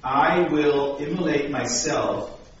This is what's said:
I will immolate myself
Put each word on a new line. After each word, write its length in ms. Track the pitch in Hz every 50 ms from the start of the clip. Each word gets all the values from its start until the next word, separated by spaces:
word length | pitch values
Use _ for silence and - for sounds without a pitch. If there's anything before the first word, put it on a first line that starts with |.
| -
I 460 | 190 165 175 175 - 185 180 170 156
will 460 | 151 151 151 147 143 139 139 139 - -
immolate 520 | 147 147 170 180 170 156 156 143 139 143
myself 800 | 143 131 131 - - - - 156 - - - - - - - - - - - - - -